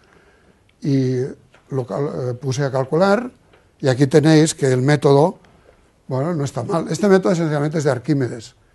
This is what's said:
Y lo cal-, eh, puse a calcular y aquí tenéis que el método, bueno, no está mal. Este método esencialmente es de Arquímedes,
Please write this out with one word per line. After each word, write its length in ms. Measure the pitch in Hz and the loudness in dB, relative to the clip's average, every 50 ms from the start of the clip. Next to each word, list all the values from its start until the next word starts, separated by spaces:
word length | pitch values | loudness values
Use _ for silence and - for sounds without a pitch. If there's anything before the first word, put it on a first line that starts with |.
| _ _ _ _ _ _ _ _ _ _ _ _ _ _ _ _ | _ _ _ _ _ _ _ _ _ _ _ _ _ _ _ _
Y 400 | - 147 139 135 131 127 127 123 131 147 - - _ _ _ _ _ _ | -4 -2 0 0 0 -2 -2 -4 -6 -6 -10 -14 _ _ _ _ _ _
lo 160 | 139 131 123 | -8 -8 -6
cal-, 440 | - 95 147 143 151 - - 131 123 | -6 -6 -6 -6 -6 -6 -6 -8 -8
eh, 40 | 117 | -8
puse 300 | 117 - 135 120 139 143 | -8 -6 -6 -4 -4 -4
a 60 | 135 | -2
calcular 600 | 131 131 135 - 156 160 190 196 202 233 240 254 - _ _ _ _ _ _ _ _ _ | -2 -4 -2 -2 0 0 2 2 2 0 -2 -6 -14 _ _ _ _ _ _ _ _ _
y 100 | 151 135 | -2 0
aquí 180 | 127 120 143 | 2 2 2
tenéis 480 | 131 165 151 139 160 160 151 160 156 - | 4 4 4 4 6 6 6 4 2 0
que 180 | - 143 131 127 | -2 -2 0 0
el 100 | 127 127 | 2 2
método, 560 | 143 147 143 - 143 139 139 151 185 - - _ _ _ _ _ _ _ _ _ _ _ _ _ - | 2 2 2 4 4 4 4 4 2 0 -6 _ _ _ _ _ _ _ _ _ _ _ _ _ -8
bueno, 260 | 135 131 139 170 180 | -6 -4 -4 -4 -4
no 100 | 151 139 | -4 -6
está 180 | 131 - 131 117 | -6 -6 -8 -6
mal. 240 | 196 196 165 - - | -4 -4 -4 -4 -4
Este 180 | 165 - 208 202 | -4 -2 2 4
método 240 | 190 190 185 214 185 | 4 4 4 2 0
esencialmente 460 | 165 170 156 151 143 143 156 156 165 | 0 -2 -2 -2 -2 -2 -2 -2 -2
es 60 | 139 | -2
de 60 | 147 | -2
Arquímedes, 640 | 127 117 - - 151 139 131 117 110 117 - - - _ _ _ | -2 -2 -2 -2 -2 -2 -2 -4 -6 -10 -14 -18 -20 _ _ _